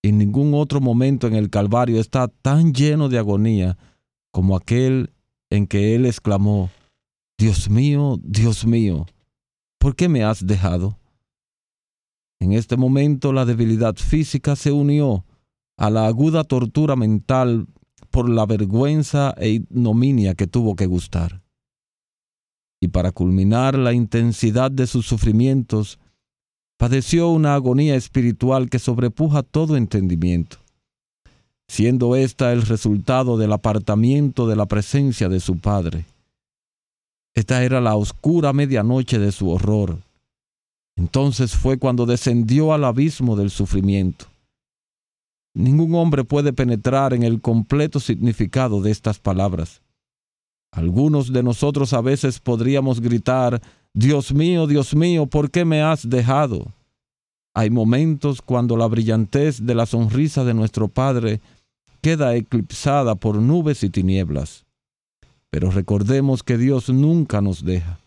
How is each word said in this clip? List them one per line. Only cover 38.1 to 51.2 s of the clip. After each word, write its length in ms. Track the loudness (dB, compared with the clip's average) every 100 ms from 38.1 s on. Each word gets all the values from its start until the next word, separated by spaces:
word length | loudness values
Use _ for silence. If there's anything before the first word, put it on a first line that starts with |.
| -2 0 2 2
medianoche 680 | 0 0 0 2 0 0 0
de 140 | 0
su 160 | 0 -2
horror. 480 | 0 0 0 0 -6 -12 _ _ _ _ _ _ _ _ -6
Entonces 640 | -2 0 0 0 -2 0
fue 220 | 0 0
cuando 260 | -2 0 0
descendió 680 | 0 0 0 2 2 2
al 140 | 2 0
abismo 500 | 0 -2 -2 -2 0
del 140 | -2
sufrimiento. 800 | -2 -2 0 0 0 -2 -4 -16 _ _ _ _ _ _ _ _ _ _ _ _
Ningún 420 | -2 2 4 2 2
hombre 280 | 2 0
puede 300 | 0 0 0
penetrar 600 | 0 -2 0 0 0 0
en 100 | 0
el 180 | 0 0
completo 580 | 0 0 0 0 0 -4
significado 840 | -4 -2 -2 -2 -2 -2 -2 0
de 100 | -2
estas 280 | -2 -4 -4
palabras. 600 | -4 -2 -2 -2 -8 -12 _ _ _ _ _ _ _ _ _
Algunos 600 | -4 -2 2 2 2